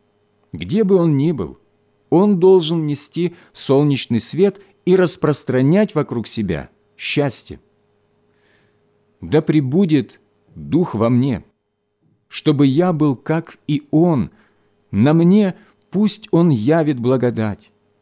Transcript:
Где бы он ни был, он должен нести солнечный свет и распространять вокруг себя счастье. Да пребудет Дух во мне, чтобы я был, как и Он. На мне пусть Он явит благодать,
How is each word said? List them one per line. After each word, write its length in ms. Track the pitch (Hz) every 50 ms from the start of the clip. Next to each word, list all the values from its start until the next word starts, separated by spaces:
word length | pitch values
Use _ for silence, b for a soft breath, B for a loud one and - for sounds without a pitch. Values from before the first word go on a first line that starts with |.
| _ _ _ _ _ _ _ _ _ _
Где 320 | - 76 87 92 160 220 214
бы 120 | 185 196
он 200 | 180 170 160 147
ни 160 | 135 143 170
был, 260 | 160 113 87 67 64 - _ _ _ _ _ _ _ _ _ -
он 280 | 143 170 208 208 202 170
должен 480 | 175 190 190 185 156 156 170 165 156
нести 480 | 147 143 139 - - - 170 175 170 170 B B B
солнечный 680 | B - - - 135 139 147 147 139 123 - - 120 110
свет 400 | - - - 151 196 202 190 - b b b b -
и 120 | 180 185
распространять 960 | 185 185 160 - - - 151 139 - - - 127 127 131 143 175 208 220 - -
вокруг 320 | 151 143 - 123 117 104
себя 440 | - - 117 104 90 82 71 65 - _ _ _ _ _
счастье. 640 | - - - - 143 143 127 - - - - - - _ _ _ _ _ _ _ _ _ _ _ _ _ _ _ _ _ _ _ _ _ _ _ _ _ _ _ _ _ _ _ _
Да 220 | 87 82 139 156
пребудет 800 | 156 - 151 156 135 127 143 185 202 160 156 135 - - - _ _ _ _ _ _ _ -
Дух 400 | 80 73 71 - 180 175 - -
во 140 | 101 113 117
мне, 360 | 127 120 131 143 113 78 - _ _ _ _ _ _ _ _ _ _ _ _ _ _ _ _ _
чтобы 380 | - - - 156 147 135 143
я 260 | 135 131 156 175 185
был, 220 | 170 143 151 147 131
как 440 | - - - 156 165 160 - - _ _
и 200 | - 151 - - _
Он. 400 | - 156 175 180 160 123 82 - b b b b b b b b b b _ _
На 220 | 95 98 117 147
мне 420 | 156 165 170 175 196 214 208 185 - b b b b b b _
пусть 380 | - 190 214 202 - - - -
Он 200 | - 165 175 170
явит 480 | 139 107 104 143 160 170 151 151 143 120
благодать, 720 | 113 123 135 127 123 123 113 113 110 107 95 - _ _ _ _ _ _ _ _